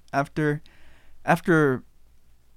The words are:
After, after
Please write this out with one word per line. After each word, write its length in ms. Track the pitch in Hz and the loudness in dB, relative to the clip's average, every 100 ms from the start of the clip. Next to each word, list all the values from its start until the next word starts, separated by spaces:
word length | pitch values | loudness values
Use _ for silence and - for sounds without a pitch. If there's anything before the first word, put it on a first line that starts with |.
| - | -8
After, 480 | 139 143 - 151 147 - - - - - - - | -4 -4 -2 -2 -2 -8 -20 -20 -20 -20 -8 -2
after 580 | 170 - 160 143 127 - - - - - - _ | 0 2 4 4 0 -6 -20 -20 -20 -20 -20 _